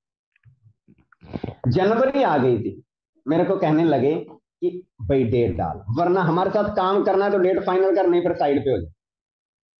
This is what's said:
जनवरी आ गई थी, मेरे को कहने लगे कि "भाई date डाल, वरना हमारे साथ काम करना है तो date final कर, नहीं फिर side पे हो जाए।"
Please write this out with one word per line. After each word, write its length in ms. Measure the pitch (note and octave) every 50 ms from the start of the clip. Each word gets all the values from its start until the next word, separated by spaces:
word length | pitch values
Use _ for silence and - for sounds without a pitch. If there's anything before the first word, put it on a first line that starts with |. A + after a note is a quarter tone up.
| _ _ _ _ _ _ _ _ _ - - _ _ A2 _ _ _ _ - _ _ _ _ _ - - - - - - - - - B2
जनवरी 540 | A#2 F3 F#3 G3+ A3+ A3+ C4 C4 C4+ C#4 C4
आ 160 | F#3+ D#3 C#3+
गई 200 | B2 C3 A#2+ A2
थी, 240 | G#2+ G#2 - - - _ _ _ _ _ _ _ - B2+
मेरे 160 | D#3 E3+ F3+
को 120 | - G3
कहने 280 | - F3+ D#3 D3+ D#3 E3+
लगे 300 | E3 D3 C3 A#2+ C#3+ D#3+ F3+ - -
कि 560 | - - _ _ _ _ - F3+ F3 F3+ - _ _ - A2+
"भाई 220 | G#2 C#3+ C3+ B2
date 320 | A#2 A#2 A#2+ A#2 G#2+ F2
डाल, 260 | F2 F#2 D#2+ D2+ - - - A#2 C#3+
वरना 220 | F3 F3+ F3+ F#3+
हमारे 300 | F3+ E3 D#3+ F3 F#3+ G3
साथ 260 | F#3 G#3+ G#3 G#3 G#3
काम 280 | - F#3 F#3 G3 G4+ -
करना 200 | G#3 F#3 F#3+ G3
है 60 | G3+
तो 80 | G3+ G3
date 260 | F3+ F3+ F#3+ E3 -
final 320 | F#3 F3+ F#3 F#3+ F#3+ F3+
कर, 100 | F3 F#3
नहीं 160 | F3+ E3+ F3 F3
फिर 120 | F3 E3+
side 300 | - D#3+ D3 C#3 C#3 A2+
पे 60 | C3+
हो 80 | B2 G2
जाए।" 140 | E2+ E2 - _ _ _ _ _ _ _ _ _ _ _ _ _ _ _ _ _